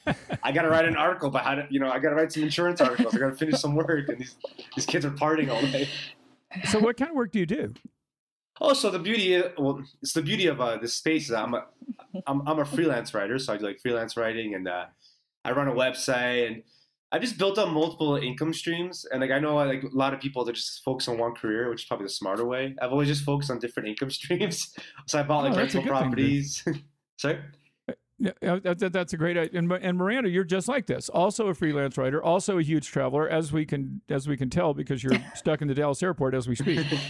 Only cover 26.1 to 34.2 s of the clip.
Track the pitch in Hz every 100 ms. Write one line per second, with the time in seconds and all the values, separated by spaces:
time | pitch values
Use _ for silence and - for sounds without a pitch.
26.1 | 131 139 143 143 - 170 143 - _ _
27.1 | - 139 - - - _ _ - - _
28.1 | - 202 - 180 180 185 175 190 180 175
29.1 | 160 165 175 165 180 170 180 185 180 185
30.1 | 254 214 175 175 185 196 277 - 131 -
31.1 | 165 190 202 208 160 160 147 139 135 131
32.1 | 147 165 180 196 185 151 156 - 147 131
33.1 | 143 156 160 156 156 156 143 135 135 -
34.1 | 143